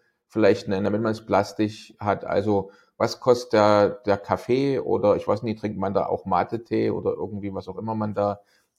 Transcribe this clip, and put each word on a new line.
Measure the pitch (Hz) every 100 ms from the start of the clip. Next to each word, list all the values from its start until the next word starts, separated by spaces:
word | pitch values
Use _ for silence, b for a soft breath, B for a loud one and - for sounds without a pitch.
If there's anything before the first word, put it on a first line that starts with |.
| b b _
vielleicht | 113 104 - -
nennen, | 98
damit | 104 104
man | 113
es | 110
plastisch | - 95 104 - 107 - - -
hat? | 104 98
Also | - 101 107 101 95 B B -
was | 101 -
kostet | 131 123 -
der, | 107 104 104 101 - 104
der | 98
Kaffee | - 98 - 127 139 135
oder | - 95 104
ich | 90 -
weiß | 104
nicht, | 117 107
trinkt | 104 92
man | 98
da | 98 -
auch | - 95
Mate-Tee | 90 - 113 - 110 110
oder | 95 92
irgendwie | - 95 101 101
was | 98 92
auch | 90
immer | 110
man | 110 107
da | 101 101 98 b b b